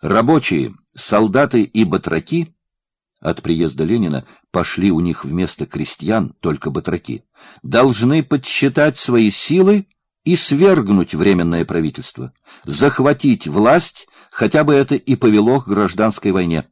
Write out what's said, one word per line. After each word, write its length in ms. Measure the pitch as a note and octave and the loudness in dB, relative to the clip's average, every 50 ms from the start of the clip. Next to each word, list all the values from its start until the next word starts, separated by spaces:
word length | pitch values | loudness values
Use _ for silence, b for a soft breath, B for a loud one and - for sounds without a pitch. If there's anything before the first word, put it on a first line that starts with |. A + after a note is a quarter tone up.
Рабочие, 720 | - D#2 G2 G#2+ A#2 B2 D#3+ D#3 - - G#2+ D#2 C2 A1+ - _ _ _ _ | -2 0 0 0 2 2 2 2 2 0 -2 -2 -2 -4 -8 _ _ _ _
солдаты 680 | - - - - G#2 A2 A2 F#2+ C3 C#3 A2+ - A#2+ G#2 | -12 -6 0 2 2 2 2 2 0 0 2 2 0 0
и 220 | - _ A2 A2+ | 0 _ 0 0
батраки, 680 | F2+ D2+ F#2+ - - E2 E2 D#2+ - - E3+ E3 - _ _ _ _ _ _ _ _ _ _ _ _ _ _ _ | 2 0 -4 -2 -2 -4 -4 -4 -4 -4 -4 -4 -4 _ _ _ _ _ _ _ _ _ _ _ _ _ _ _
от 160 | D#2+ E2 - | -6 -6 -6
приезда 440 | - E2 E2 D#2+ E2+ D#2+ C2+ C2+ D#2 | -4 -4 -2 0 0 -2 -2 -4 -2
Ленина 420 | D#2+ G#2+ A#2+ G#2+ E2+ D2+ C2 - b b b b b | -2 0 -2 -2 -2 -4 -6 -8 b b b b b
пошли 400 | _ F2+ E2+ - - - F2+ G2+ | _ -4 -4 -4 -4 0 0 0
у 100 | F2+ D#2+ | 2 2
них 240 | F2 F2 D#2+ - - | 0 -2 -4 -6 -8
вместо 400 | C#2 D2+ F2 F#2 F2 - - D2 | -8 -4 -4 -4 -4 -4 -8 -12
крестьян 680 | - - D#2 D2+ - - - D#2 D#2 A2 A2+ F#2+ C2+ - _ | -10 -8 -8 -8 -8 -8 -10 -6 -4 -2 -2 -2 -4 -8 _
только 300 | - F2 D#2 C#2 - D#2 | -6 -6 -6 -4 -6 -8
батраки, 540 | C2+ D#2 - - E2 F2 _ - B1 - _ _ b b b b b b b | -8 -6 -6 -6 -8 -8 _ -10 -14 -14 _ _ b b b b b b b
должны 600 | B2+ C3+ - B2+ C3+ B2 - A#2 B2 C#3+ D#3+ D3 | -4 0 2 2 2 2 2 0 2 2 2 0
подсчитать 760 | - - C#3+ B2+ - - - - C#3+ C3+ - D3+ D3+ C3 - | 0 -2 -4 -2 -4 -4 0 -2 0 2 2 0 0 0 -2
свои 320 | - - B2 A#2 A2+ G#2+ | -4 0 2 4 4 2
силы 560 | G2 - - - D3 F3+ F#3 F#3+ G#3 G#3 G3 _ _ _ _ _ _ _ _ | 2 -2 -4 -2 0 2 4 4 2 2 0 _ _ _ _ _ _ _ _
и 120 | - F3 | -2 -2
свергнуть 800 | E3+ - - C#3+ C#3+ F3 G3 F#3+ E3 A#2 F#2+ G2+ G2 E2+ - - | 0 0 -2 0 4 4 4 4 4 2 2 2 2 2 0 -2
Временное 500 | D#2 D#2+ G2+ G2 F2+ E2+ E2+ F2 E2+ E2 | 0 2 2 2 2 2 0 0 -2 -2
правительство, 680 | - - E2+ D#2+ D2+ C#2 - C2+ - - - B1+ B1+ _ _ b b b b b | -2 -4 -4 -4 -4 -6 -8 -14 -14 -12 -12 -16 -16 _ _ b b b b b
захватить 840 | - C#2+ C#2+ - C#3+ - - C3 C#3+ D3 - - D3 A#2+ G2 - | -8 -4 0 0 0 2 2 0 0 0 2 2 0 0 0 -2
власть, 600 | D#2+ D2 F#2 G#2 A#2 C#3+ F3 D#3+ - - - - b b b b b | -4 -2 2 4 4 4 2 2 -2 -12 -16 -20 b b b b b
хотя 320 | b - A#2+ G#2+ - D#3 D3+ | b -4 -4 0 2 2 2
бы 120 | D3 D3 | 4 4
это 200 | C#3 C#3 C3+ C#3+ | 2 4 2 0
и 220 | C3 - - C3+ | -4 0 -2 -2
повело 440 | - - A#2+ G#2+ G#2 G#2 A2+ B2+ C#3 | 2 2 4 4 4 4 4 2 0
к 80 | B2+ - | 0 -2
гражданской 640 | G2+ F#2+ G#2 F#2 F2 F#2 A2 A2 G#2 - - G#2 F#2 | 0 0 0 0 0 0 0 0 0 -2 -4 -2 0
войне. 360 | F#2+ F#2 E2+ E2 D#2+ D2 _ | 0 0 0 -2 -4 -6 _